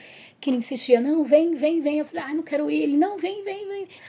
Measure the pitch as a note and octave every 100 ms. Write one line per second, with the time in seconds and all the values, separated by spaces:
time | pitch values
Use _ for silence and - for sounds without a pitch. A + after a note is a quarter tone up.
0 | - - - _ - B3+ A#3 B3+ - A#3+
1 | C4 D#4+ C4+ D4+ E4+ D4+ D4+ E4 D4 D4+
2 | D4 E4 C#4+ D4+ D#4+ D4 D4 D4+ D4+ C#4+
3 | F#4 G4+ F4 G#4 G4+ G4 G4+ G4+ F#4 -